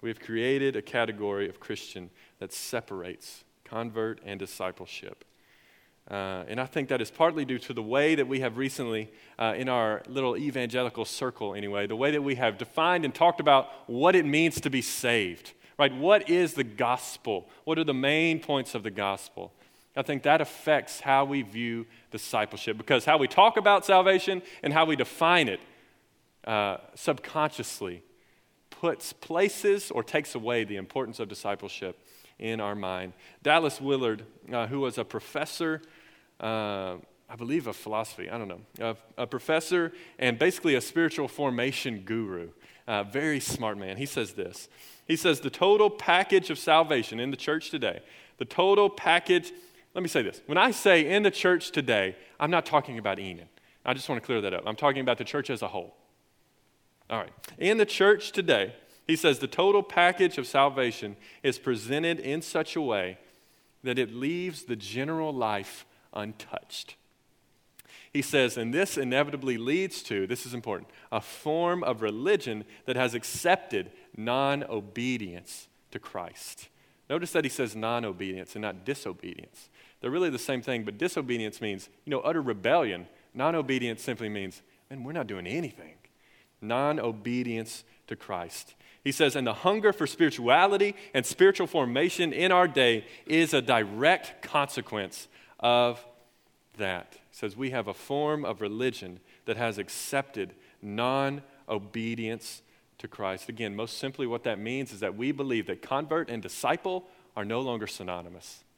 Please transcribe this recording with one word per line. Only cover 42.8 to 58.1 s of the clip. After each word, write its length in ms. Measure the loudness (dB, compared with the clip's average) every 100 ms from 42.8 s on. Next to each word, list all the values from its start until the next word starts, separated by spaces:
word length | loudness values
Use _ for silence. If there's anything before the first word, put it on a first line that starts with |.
| -4
uh, 140 | -2
very 380 | -2 -2 0 -2
smart 360 | -2 -4 -4 -4
man. 220 | -8 -8
He 80 | -6
says 260 | -4 -4
this. 380 | -4 -8 -8 -18 -20 -20 -20 _
He 100 | 0
says, 240 | 2 2
"The 100 | 0
total 400 | 2 6 6 4
package 580 | 0 4 4 6 4 2
of 100 | -6
salvation 640 | 6 6 6 2 0 -4
in 100 | -4
the 60 | -4
church 320 | -2 -2 -2
today, 320 | -4 -2 -4 -12 -20 -20 _
the 80 | -8
total 420 | 2 4 6 4
package," 640 | 2 2 2 4 2 2 -16 -20 _ _
let 60 | -6
me 80 | -2
say 140 | 0
this. 180 | 0 -4 -2
When 100 | 4
I 140 | 4
say 360 | 4 6 6 6
in 180 | 4
the 60 | 4
church 420 | 4 2 2 0
today, 440 | -4 2 2 2 -4 -18 -4
I'm 120 | 2
not 140 | 2
talking 320 | 4 2 2 -6
about 220 | -4 -4
Enon. 320 | -6 -12 -16 _ _ _
I 80 | -4
just 160 | -4 -2
wanna 140 | -6
clear 180 | -2 -2
that 140 | 0
up. 80 | -4
I'm 120 | -6 0
talking 260 | 2 2
about 160 | 0 0
the 60 |
church 260 | 0 -4 -4
as 100 | -4
a 80 | -6
whole. 260 | -8 -12 -16 _ _ _ _ _ _ _ _ _ _ _
All 80 | -6
right. 140 | -6 -12 -20 -4
In 180 | 0 2
the 80 |
church 480 | 2 4 6